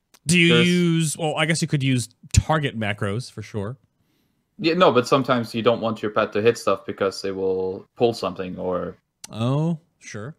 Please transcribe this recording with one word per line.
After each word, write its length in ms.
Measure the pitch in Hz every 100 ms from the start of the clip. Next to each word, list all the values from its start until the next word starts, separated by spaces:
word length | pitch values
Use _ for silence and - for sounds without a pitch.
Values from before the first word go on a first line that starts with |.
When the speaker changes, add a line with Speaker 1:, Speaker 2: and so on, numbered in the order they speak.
| _ _ 147
Speaker 1:
Do 120 | 175
you 140 | 170
Speaker 2:
There's 140 | 165 175
Speaker 1:
use, 500 | 180 175 165 160 -
well, 180 | 160 139
I 120 | 156
guess 140 | 165
you 60 | 160
could 140 | 147
use 260 | 135 127 113 _ -
target 480 | - - 156 139 113
macros 500 | 107 104 104 104 -
for 100 | -
sure. 360 | 101 110 98 139 _ _ _ _ _ _ _ -
Speaker 2:
Yeah, 160 | 156 165
no, 160 | 180
but 160 | 120 120
sometimes 480 | 143 127 123 113 117
you 80 |
don't 180 | 113 117
want 220 | 113 110
your 80 | 107
pet 200 | 110 104
to 80 | 104
hit 180 | 113 117
stuff 260 | - 98 -
because 360 | 98 101 -
they 80 | 95
will 560 | 95 95 92 92 98 - _
pull 180 | 120
something 440 | 117 98 90 92 90
or 360 | 92 90 87 - _ _ -
Speaker 1:
Oh, 480 | 107 117 139 160 165 - _
sure. 380 | - 110 110